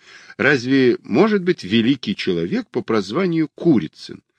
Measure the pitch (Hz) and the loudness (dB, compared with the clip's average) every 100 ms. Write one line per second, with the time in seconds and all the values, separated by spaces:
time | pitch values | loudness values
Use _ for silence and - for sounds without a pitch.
0 | _ - - - 127 147 120 135 131 - | _ -20 -16 -2 0 2 2 2 4 2
1 | - 110 214 208 87 180 95 113 113 139 | 0 2 2 2 -2 -4 -2 0 2 0
2 | - - - 87 85 196 247 127 - 113 | -4 -6 -4 -2 -2 -4 -6 -6 -2 -2
3 | 95 123 190 165 156 - 170 127 78 - | -2 -4 -2 -2 -4 -2 2 2 0 -8
4 | - - _ | -20 -20 _